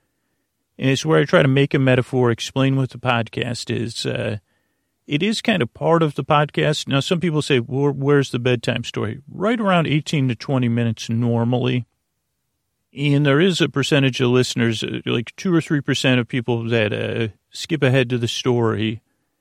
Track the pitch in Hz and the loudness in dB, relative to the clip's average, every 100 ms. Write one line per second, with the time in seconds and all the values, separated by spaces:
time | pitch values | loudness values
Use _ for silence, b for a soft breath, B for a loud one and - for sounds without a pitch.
0 | _ _ _ _ _ _ _ - 135 135 | _ _ _ _ _ _ _ -4 0 0
1 | 156 156 147 180 143 131 139 151 131 127 | 2 2 4 4 4 4 2 2 2 2
2 | 120 131 123 117 - 135 135 135 131 120 | 2 0 2 0 -4 -2 0 0 -2 -4
3 | 127 120 113 - 127 120 - 117 113 - | -2 -2 -2 -6 -6 -6 -6 -6 -6 -6
4 | 131 120 113 107 _ _ _ _ _ _ | -6 -4 -6 -6 _ _ _ _ _ _
5 | - 147 196 220 - 196 120 - 151 165 | -6 -2 -2 -2 -2 0 -2 -4 0 2
6 | 160 - 139 151 151 - 151 151 - 139 | 2 -2 0 2 2 0 0 -2 -2 -2
7 | - 180 175 151 135 135 117 127 143 139 | 0 -2 0 -2 2 0 0 -2 -2 0
8 | 139 143 135 123 120 123 - 131 120 - | 2 2 2 -2 0 0 0 -4 -4 -6
9 | 107 110 147 - 196 240 202 180 156 151 | -6 -8 -12 -4 -2 0 2 2 2 0
10 | - 156 131 113 - 135 123 117 117 110 | 0 0 0 -2 -2 0 0 0 0 -2
11 | - 113 120 117 117 123 123 123 117 _ | -4 -2 0 0 0 0 0 -2 -6 _
12 | _ _ _ _ _ _ _ _ _ - | _ _ _ _ _ _ _ _ _ -4
13 | 143 139 147 139 190 165 160 143 131 147 | 0 2 4 4 2 2 0 0 2 2
14 | 135 123 123 127 123 - 117 110 - 123 | 2 2 2 2 2 0 -2 -2 -4 -6
15 | 123 123 113 - 196 165 - 151 135 131 | -2 -4 -4 -6 0 0 2 -2 -2 0
16 | 139 123 113 131 120 117 113 117 104 110 | 2 2 0 -4 -2 -2 0 0 0 -2
17 | 110 110 113 - _ - - 156 139 135 | -4 -4 -4 -6 _ -14 -6 0 2 2
18 | 123 123 117 - 131 120 113 104 110 110 | 2 0 -2 -2 0 0 0 0 -2 -4
19 | _ _ _ _ | _ _ _ _